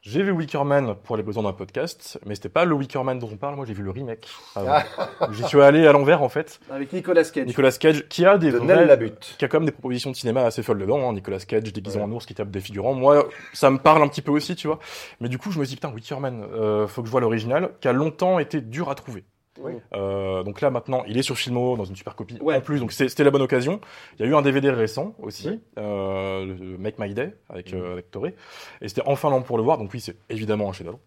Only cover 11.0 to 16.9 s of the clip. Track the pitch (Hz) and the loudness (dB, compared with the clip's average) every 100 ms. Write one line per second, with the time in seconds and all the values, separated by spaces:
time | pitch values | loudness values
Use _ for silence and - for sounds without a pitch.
11 | 127 104 95 95 - 110 110 101 101 101 | 0 -4 -6 -8 -2 -2 -2 -8 -6 -6
12 | 104 117 - 98 104 98 95 101 107 135 | -4 -8 -10 -10 -8 -8 -8 -4 -2 2
13 | 131 147 - - - - 143 135 160 156 | 6 6 4 -4 -16 2 4 6 6 6
14 | 147 - - 147 - 180 151 151 - - | 6 0 -2 -2 0 -6 -4 -6 -8 -16
15 | - - 120 123 208 170 135 131 156 113 | -18 -8 -6 -6 -6 -4 -4 -6 -10 -12
16 | - 135 135 120 101 104 107 107 107 | -10 -8 -6 -8 -10 -2 0 2 0